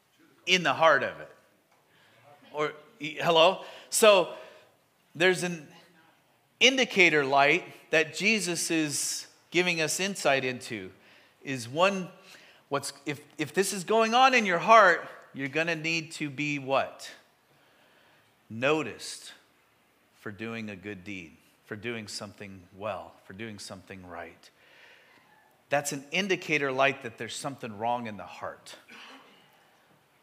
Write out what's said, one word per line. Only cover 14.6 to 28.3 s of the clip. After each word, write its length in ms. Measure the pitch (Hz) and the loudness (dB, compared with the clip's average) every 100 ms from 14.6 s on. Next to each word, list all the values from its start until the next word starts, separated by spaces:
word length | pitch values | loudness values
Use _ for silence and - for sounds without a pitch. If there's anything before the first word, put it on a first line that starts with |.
| 175 226 190 165 - - - | 8 8 8 6 -2 -16 -16
you're 160 | 131 135 | -10 -4
gonna 260 | 151 170 160 | -2 -2 -2
need 380 | 160 165 151 | -4 -4 -6
to 160 | - 147 | -8 -8
be 300 | 135 147 143 | -6 -6 -4
what? 520 | 131 131 92 - - - _ _ _ _ _ _ _ _ _ _ _ _ - | -2 0 -2 -8 -18 -20 _ _ _ _ _ _ _ _ _ _ _ _ -16
Noticed 840 | 113 135 156 117 82 - - - - _ _ _ _ _ _ _ _ | -4 0 0 -2 -10 -14 -14 -16 -20 _ _ _ _ _ _ _ _
for 100 | 107 | -16
doing 380 | 101 113 113 107 | -12 -10 -10 -10
a 80 | 95 | -12
good 260 | 101 98 | -12 -12
deed, 300 | 92 95 80 - _ _ - | -12 -14 -14 -20 _ _ -14
for 100 | 110 | -10
doing 320 | 117 113 104 | -8 -10 -10
something 540 | - 104 - 101 95 90 95 | -12 -14 -16 -18 -18 -20 -10
well, 360 | 104 90 85 - - | -8 -8 -10 -20 -20
for 80 | |
doing 260 | 95 113 101 | -14 -14 -14
something 480 | - 98 87 95 90 | -16 -16 -16 -18 -16
right. 420 | 85 85 85 - _ _ - - - _ _ _ _ _ _ - | -14 -14 -18 -20 _ _ -20 -20 -20 _ _ _ _ _ _ -4
That's 220 | 143 143 | -4 -2
an 140 | 143 - | -8 -6
indicator 600 | 170 196 180 - 147 139 | -4 -2 -2 -2 -2 0
light 320 | 131 139 135 | 2 0 0
that 140 | 117 - | -10 -12
there's 180 | 110 - | -12 -10
something 420 | 143 135 120 101 | -10 -10 -12 -6
wrong 300 | 117 123 113 | -4 -4 -6
in 80 | 101 | -12
the 80 | |
heart. 520 | 87 | -16